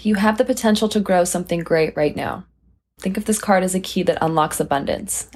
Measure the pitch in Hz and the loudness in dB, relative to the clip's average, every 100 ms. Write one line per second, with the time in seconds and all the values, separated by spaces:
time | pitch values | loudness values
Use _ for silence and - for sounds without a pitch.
0 | 214 208 214 220 254 254 220 214 214 214 | -2 2 2 2 0 2 2 2 2 0
1 | 196 180 175 180 175 170 165 165 156 - | 2 2 2 0 -2 -4 0 2 2 0
2 | 151 143 117 69 - _ _ _ _ _ | -2 -2 -6 -8 -12 _ _ _ _ _
3 | 190 196 214 214 - 190 185 185 185 185 | -6 -4 -2 -2 2 2 2 -2 -4 -2
4 | 175 160 160 160 156 - - 139 - - | 0 0 0 2 0 -2 -2 -2 -2 -4
5 | 202 - - | -6 -8 -10